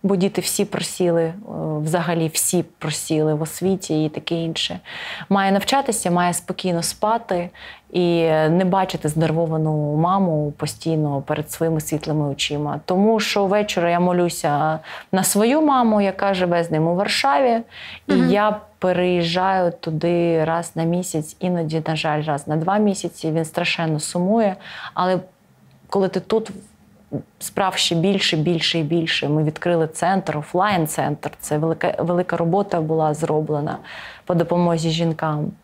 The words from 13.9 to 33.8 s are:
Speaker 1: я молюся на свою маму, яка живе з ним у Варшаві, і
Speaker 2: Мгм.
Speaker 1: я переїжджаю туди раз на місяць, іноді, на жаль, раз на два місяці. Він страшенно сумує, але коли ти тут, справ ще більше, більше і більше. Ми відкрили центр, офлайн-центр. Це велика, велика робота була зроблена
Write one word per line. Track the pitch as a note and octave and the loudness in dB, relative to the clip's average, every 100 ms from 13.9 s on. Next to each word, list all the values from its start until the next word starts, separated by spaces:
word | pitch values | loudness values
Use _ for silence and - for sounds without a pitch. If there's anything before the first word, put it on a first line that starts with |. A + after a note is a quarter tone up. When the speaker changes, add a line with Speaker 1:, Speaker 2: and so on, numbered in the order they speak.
Speaker 1:
я | F3 | 2
молюся | F3+ F3+ F3 E3+ D#3+ C#3+ D#3 D#3 - - - | 2 2 0 0 -2 0 0 -2 -6 -16 -4
на | F#3 | 0
свою | E3 G3+ A3 C#4+ | 2 2 4 4
маму, | D#4 C4 A#3+ G#3+ | 4 4 4 4
яка | G3 F#3+ G3+ | 2 2 0
живе | G3 F3+ E3+ | 2 2 2
з | E3+ | 2
ним | D#3 D#3+ | 0 2
у | F3 | 2
Варшаві, | G#3 - C#4 C#4 C4 A#3 A#3 - - - - | 0 0 2 2 2 2 -2 -14 -18 -16 0
і | |
Speaker 2:
Мгм. | - E3+ | 2 4
Speaker 1:
я | G3 G#3+ G#3 - _ | 4 2 0 -8 _
переїжджаю | F#3 F3+ F3+ F3+ E3+ E3+ F#3 F#3+ F3 F3 | 0 2 2 2 0 0 2 2 0 -2
туди | - D#3 E3+ F3 E3+ E3 | -6 -2 0 2 2 2
раз | D#3 E3 E3+ - | 2 0 -2 -4
на | |
місяць, | E3 F3 F3+ D#3+ D#3 - | -2 -2 -2 -6 -6 -6
іноді, | F#3 F3 D#3+ D#3+ D#3+ | -2 -2 -2 -2 -2
на | D#3+ | -2
жаль, | D#3+ D3+ | 0 -2
раз | D#3 C#3+ - | -2 -4 -2
на | D#3 | -2
два | E3 G3+ | 0 2
місяці. | G#3 G3 E3+ - D#3+ | 2 0 -6 -6 -2
Він | D#3 D#3+ | -2 -2
страшенно | - E3+ - E3 D3+ | -2 -2 -2 -2 -2
сумує, | - F3 F3+ A3+ G#3+ F#3 - - - | -2 -2 0 2 2 -2 -12 -16 -12
але | - F3+ F#3 F#3 _ _ _ _ _ _ | -2 0 0 -4 _ _ _ _ _ _
коли | G3+ F#3+ | 0 0
ти | F#3 | -2
тут, | - A3 A3 G3 - _ - - _ - - _ | 0 -2 -2 -12 -18 _ -20 -20 _ -10 -10 _
справ | - - F#3+ F#3 | -8 -2 0 0
ще | - E3+ | 0 2
більше, | F3+ F#3+ - D#3+ | 2 2 2 2
більше | D#3 E3+ - E3 | 2 0 0 0
і | |
більше. | D3 E3+ E3 - C#3+ | 0 0 0 -2 0
Ми | D3+ | 2
відкрили | D3+ D#3 F3+ F3 D#3 | 2 0 0 2 0
центр, | D#3 E3+ F#3+ F#3 D3+ | 0 2 2 0 -4
офлайн-центр. | D3 F3+ G3+ F#3+ D#3 - C#3 D3 - - | -2 0 2 2 0 0 -2 -2 -6 -10
Це | - D3+ | -4 0
велика, | D#3 E3 D3 - | 0 0 0 0
велика | E3+ F3 F3+ E3+ | 0 0 0 0
робота | E3+ F#3 G3+ F3 | 2 2 0 -2
була | D#3 D#3+ D#3 | 0 2 2
зроблена | D3+ D#3+ D#3 D#3 D3+ D3 - | 0 0 0 0 -2 -2 -6